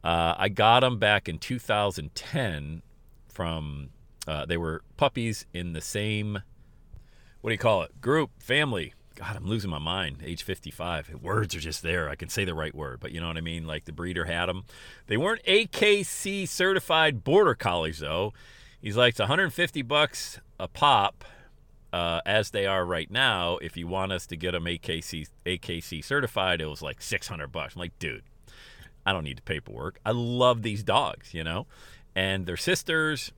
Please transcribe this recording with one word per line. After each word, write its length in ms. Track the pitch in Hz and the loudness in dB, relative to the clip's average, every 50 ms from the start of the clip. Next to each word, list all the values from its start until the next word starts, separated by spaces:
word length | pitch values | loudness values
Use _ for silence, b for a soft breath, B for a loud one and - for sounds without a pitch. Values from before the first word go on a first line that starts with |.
| - | 2
Uh, 300 | 82 85 85 82 82 85 | 2 4 4 4 4 2
I 140 | - 92 - | 2 0 0
got 340 | 95 98 107 110 117 123 127 | 2 6 8 8 8 8 8
'em 140 | 127 123 | 4 2
back 320 | 104 110 104 104 101 - - | 4 4 4 4 4 2 -2
in 80 | 82 | -8
two 220 | 80 - - 127 123 | -8 -6 -6 -6 -6
thousand 560 | - - 110 104 104 101 92 95 76 71 - | -2 0 2 2 2 0 0 -4 -8 -8 -10
ten 680 | - - - - 160 127 101 80 73 71 73 78 82 - - - - - - - - - | -12 -10 -6 -4 -2 -2 -2 -4 -4 -6 -8 -10 -10 -12 -18 -20 -20 -20 -20 -20 -20 -20
from, 640 | - - - 92 82 82 80 76 76 71 71 71 69 - - - - - _ - | -20 -8 -4 -4 -4 -2 -4 -6 -6 -8 -10 -12 -14 -16 -20 -20 -20 -18 _ -6
uh, 180 | - 78 76 71 | -4 -4 -4 -2
they 120 | 82 87 | -2 -2
were 240 | 85 85 80 80 80 - - - | 0 0 -2 -4 -6 -8 -14 -2
puppies 480 | - 143 135 - 127 117 113 107 - - - - | 2 2 2 2 0 -2 -2 -4 -6 -8 -10 -8
in 200 | 87 87 87 82 | -8 -6 -6 -6
the 80 | 80 | -8
same, 600 | - - - 104 104 107 107 107 107 107 104 101 - - - - - - - - - - - b b b b b b b b b | -8 -6 -4 -2 -2 0 -2 -2 -2 -4 -6 -6 -8 -12 -20 -20 -20 -20 -20 -20 -20 -20 -20 b b b b b b b b b
what 100 | - 113 | -2 -2
do 40 | 113 | -2
you 60 | 104 | 2
call 240 | - 113 107 92 80 | 4 4 4 4 2
it, 180 | - - - | -2 -10 -6
group, 300 | - 120 143 160 147 - - - | 0 2 2 2 2 0 -4 -18
family. 560 | - - 127 143 151 139 113 92 76 - - - - - - | -2 2 2 2 4 2 0 -2 -4 -6 -10 -20 -20 -20 -16
God, 220 | - 82 104 101 | -12 -10 -8 -8
I'm 100 | - - | -6 -2
losing 240 | 90 110 113 98 95 | -2 -2 -2 -2 -4
my 80 | 80 | -4
mind, 460 | 71 76 80 90 95 92 76 69 69 76 | -4 -4 -2 -2 -2 -2 -4 -6 -8 -8
age 180 | 73 87 80 | -8 -8 -8
fifty-five. 800 | - - 95 - - - - - 87 87 85 78 - - 82 62 | -6 -6 -6 -6 -6 -14 -10 -6 -4 -4 -4 -4 -6 -8 -14 -10
Words 320 | - 87 101 110 104 87 - | -4 0 2 2 2 0 -2
are 60 | 87 | -6
just 240 | 76 80 78 - - | -6 -6 -6 -4 -2
there. 260 | 82 87 90 80 71 | -2 0 0 0 -2
I 60 | 69 | -4
can 140 | - - - | -8 -8 -6
say 160 | - - 98 | -2 -2 -2
the 100 | 90 82 | -2 -2
right 180 | 78 78 80 - | -4 -4 -6 -6
word, 260 | 73 76 67 64 - | -8 -8 -8 -10 -10
but 120 | - 64 | -10 -10
you 100 | - 82 | -8 -6
know 60 | 85 | -6
what 100 | 85 82 | -4 -4
I 40 | 80 | -4
mean? 260 | 82 82 82 85 80 | -6 -6 -6 -6 -6
Like, 180 | 80 78 76 - | -6 -8 -8 -8
the 60 | - | -10
breeder 340 | 78 73 85 90 90 85 82 | -10 -8 -6 -4 -2 -2 -2
had 240 | 78 82 85 87 90 | 0 0 0 0 0
'em. 140 | 90 95 - B B B B B B B B | -2 -4 -8 B B B B B B B B
They 120 | - - | -2 0
weren't 260 | 117 156 202 226 214 - | 0 2 0 0 0 2
A 220 | - 190 214 233 | 4 4 4 4
K 340 | - - - 208 208 208 202 | 2 0 2 4 6 6 4
C 460 | 185 - - - - 202 196 196 190 | 2 -2 -6 -6 -4 -4 -2 -2 -4
certified 760 | - - - 180 190 190 190 - - 170 160 160 156 143 107 - | -4 0 2 2 4 4 2 2 2 4 6 6 4 2 0 0
border 300 | 127 151 202 208 165 117 | 6 6 8 8 8 4
collies, 460 | - - 101 87 87 80 80 80 78 | 4 2 0 2 2 0 0 -2 -4
though. 340 | 78 71 78 87 98 107 - B B B B B B B B B | -4 -2 0 0 0 -2 -4 B B B B B B B B B
He's 160 | - 107 101 | -8 -2 4
like, 140 | 117 123 123 | 6 6 6
"It's 80 | 117 - | 6 2
a 80 | 107 | 2
hundred 260 | 104 143 175 196 165 - | 2 4 2 2 0 2
fifty 300 | - 175 165 - 147 131 | 0 0 0 0 -6 -4
bucks 560 | 117 143 147 151 143 - - - - - - - - - - | 0 2 2 2 2 0 -6 -10 -10 -12 -16 -20 -20 -10 -8
a 80 | 95 | -8
pop, 560 | 87 - - 143 147 131 110 98 - - - - B B B B B B - - - - - - - - | -8 0 4 6 6 8 8 6 2 0 -4 -20 B B B B B B -20 -20 -20 -20 -20 -14 -6 -4
uh, 280 | 87 85 85 85 82 - | -2 0 0 0 0 0
as 240 | - 104 110 104 - | 2 2 2 2 0
they 160 | - 104 98 | -2 -2 0
are 180 | 98 98 95 90 | 2 2 0 0
right 280 | 87 90 82 80 - | 0 -2 -4 -4 -4
now. 460 | 101 120 135 127 110 92 87 85 87 | -2 2 2 2 2 2 0 -2 -2
If 200 | - 76 82 - | -2 -6 -10 -8
you 80 | 85 82 | -8 -6
want 280 | 85 92 95 95 98 95 | -4 -2 -2 -2 -2 -4
us 120 | 87 - | -6 -6
to 100 | - 90 | -8 -10
get 200 | 80 82 92 87 | -4 -4 -2 -2
'em 100 | 87 82 | -2 -2
A 140 | 87 87 82 | -4 -6 -4
K 200 | - - 82 82 | -4 -6 -6 -6
C, 280 | - - - 80 76 - - - - | -6 -8 -8 -10 -10 -10 -16 -10 -6
A 140 | 85 92 90 | -4 -4 -4
K 200 | - - 90 82 | -4 -8 -8 -8
C 220 | - - - 78 | -8 -8 -10 -10
certified, 580 | 71 - 135 143 135 113 - 104 95 92 87 85 | -6 -2 -2 -2 -2 0 0 0 2 2 2 0
it 60 | 80 | -2
was, 160 | 78 73 - | -6 -6 -8
like, 220 | 80 71 65 - - | -8 -10 -10 -10 -6
six 240 | - 110 95 - | -4 -4 -4 -4
hundred 240 | - 101 80 73 69 | -6 -10 -10 -10 -8
bucks." 240 | - 82 73 69 - | -6 -8 -8 -8 -8
I'm 60 | 90 | -10
like, 180 | 87 87 - - | -12 -12 -10 -8
"Dude, 240 | 87 76 60 55 - - - - - B B B B B B B B B B - - | -8 -8 -8 -8 -14 -20 -20 -20 -20 B B B B B B B B B B -4 -2
I 80 | 98 95 | 0 0
don't 120 | 90 78 | 0 -2
need 120 | 71 65 | -6 -10
the 60 | - - | -10 -6
paperwork. 560 | - 85 76 - - 53 57 69 85 - - - | -6 -6 -6 -6 -10 -12 -10 -10 -10 -10 -6 -2
I 60 | 107 | -2
love 520 | 117 120 120 117 120 123 127 123 123 117 107 | 0 0 0 -2 2 6 6 6 6 4 0
these 200 | 113 104 101 101 | -2 -4 -2 0
dogs, 500 | - 101 120 139 - - - - - - | 2 4 4 2 2 -4 -8 -14 -10 -8
you 100 | 82 80 | -4 -4
know?" 240 | 80 82 98 - B B B B B B B B B - | -2 -2 -4 -4 B B B B B B B B B -2
And 320 | 95 95 95 98 95 92 | 0 2 2 0 0 -2
they're 100 | 87 87 | -4 -4
sisters 760 | - - 175 180 - - - 160 160 156 156 151 135 - - - | -2 0 0 0 0 0 -2 0 0 2 0 -2 -4 -6 -10 -14